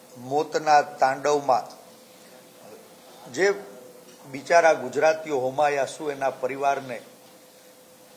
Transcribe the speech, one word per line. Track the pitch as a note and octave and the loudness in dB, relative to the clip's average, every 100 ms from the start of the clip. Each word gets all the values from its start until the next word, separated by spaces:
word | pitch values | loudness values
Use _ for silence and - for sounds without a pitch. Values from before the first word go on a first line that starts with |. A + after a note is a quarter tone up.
| - - | -20 -16
મોતના | B2+ C#3+ D#3 E3 D#3 D3 | -4 -4 -2 -2 4 4
તાંડવમાં | C#3+ - C3 C#3 C#3 D3 C3+ A#2 - - - - - - - - - - - - - - - - C#3 | 4 0 0 0 0 0 2 0 -2 -14 -20 -20 -20 -20 -20 -20 -20 -20 -20 -20 -20 -20 -20 -20 -10
જે | B2+ G3 G3+ - - - - - - - | 0 0 0 -6 -18 -20 -20 -20 -20 -16
બિચારા | C3+ C3 E3+ E3 | -10 4 6 6
ગુજરાતીઓ | D3 B2 C#3+ D#3 D#3 D#3+ C#3 | 4 0 0 2 2 -2 -2
હોમાયા, | B2+ C3+ D3 C#3+ B2+ | -2 0 0 0 -4
શું | - D#3 | -6 -8
એના | C#3 C3+ | -4 -4
પરિવારને | C3 B2+ C#3 C#3 C#3 C3+ A2+ - - - - - - - - - - - | -4 -6 -2 -2 -2 -4 -12 -14 -20 -20 -20 -20 -20 -20 -20 -20 -20 -20